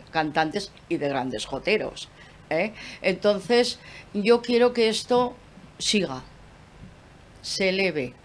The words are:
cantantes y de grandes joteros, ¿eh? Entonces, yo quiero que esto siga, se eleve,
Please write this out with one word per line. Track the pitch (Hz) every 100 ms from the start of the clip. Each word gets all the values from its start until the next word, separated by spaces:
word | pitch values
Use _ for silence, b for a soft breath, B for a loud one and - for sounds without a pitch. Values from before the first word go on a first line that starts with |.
| -
cantantes | 160 156 160 156 208 - - -
y | 165
de | 143
grandes | 135 131 110 -
joteros, | 160 - 208 127 - - b b b -
¿eh? | 156 214 B B B
Entonces, | 190 - 208 196 190 240 247 - b b b
yo | 208 202 233
quiero | 240 240 240
que | 240 226
esto | 214 - 247 247 247 - - - -
siga, | - 208 160 131 - - - - - - - - - - - -
se | - - 190
eleve, | 190 190 151 123 -